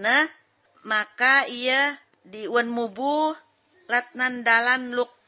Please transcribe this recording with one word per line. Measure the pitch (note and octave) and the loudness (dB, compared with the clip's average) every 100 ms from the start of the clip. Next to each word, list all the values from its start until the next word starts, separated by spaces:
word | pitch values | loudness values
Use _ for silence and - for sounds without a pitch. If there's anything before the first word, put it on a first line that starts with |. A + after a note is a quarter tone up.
ne, | G#3+ C#4 D#4 - _ _ _ _ G#3+ | 0 2 0 -6 _ _ _ _ -4
maka | G#3+ G#3 - B3+ C4+ A#3+ | -2 -4 0 2 4 2
ia | A#3+ B3+ C4+ C#4+ C#4 _ _ F#3 | -4 0 0 0 -4 _ _ -20
diuan | G#3+ F#3+ A#3 A#3 | -12 -2 -2 0
mubu | A#3 A3+ G3 C#4 D4+ D#4 D#4+ _ _ _ _ - | -4 -4 -4 -2 0 0 -4 _ _ _ _ -2
lat | A#3+ - B3 | -2 -2 -4
nan | B3+ B3 | -4 -2
dalan | A#3 A3+ A#3+ B3+ B3 B3 | 2 4 4 0 -2 -4
luk | A#3+ _ | -4 _